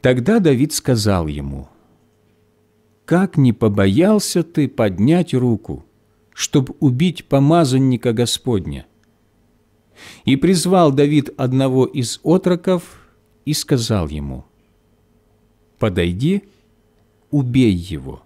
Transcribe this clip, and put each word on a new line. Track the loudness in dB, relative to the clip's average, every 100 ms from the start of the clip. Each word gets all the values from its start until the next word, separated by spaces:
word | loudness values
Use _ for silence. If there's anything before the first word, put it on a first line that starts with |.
Тогда | 2 0 2 2
Давид | 2 2 0
сказал | -2 -2 0 0 0 -2
ему: | -6 -10 -12 -16 _ _ _ _ _ _ _ _ _ _ _ _ _ -2
«Как | 0 2 2
не | 2
побоялся | 2 0 2 2 4 2 2 0 -4
ты | -2 -2 -4
поднять | -2 -4 0 2 2 0 -2
руку, | 0 -2 -6 -14 -14 _ _ _ _
чтоб | -12 -2 -2 -2 -2
убить | -2 0 -2 -4 -2
помазанника | 2 4 2 2 2 2 0 -2
Господня?» | -2 -2 -4 -4 -4 -4 -12 -16 _ _ _ _ _ _ _ _ _ _ _ -20 -10 -2
И | 0
призвал | 2 0 2 2 2
Давид | 2 2 2 -2 -6
одного | -2 0 0 2 0
из | -2 -6 -6
отроков | 0 0 0 -2 -2 -2 -4 -20 _ _ _ _ -6
и |
сказал | -6 -2 -2 0 -2 -2
ему: | -6 -10 -12 -16 _ _ _ _ _ _ _ _ _ _ _ _ _
«Подойди, | -4 0 -2 -2 -2 -2 -6 _ _ _ _ _ _ _ _
убей | -4 0 2 2
его». | 2 -4 -12 -12 -18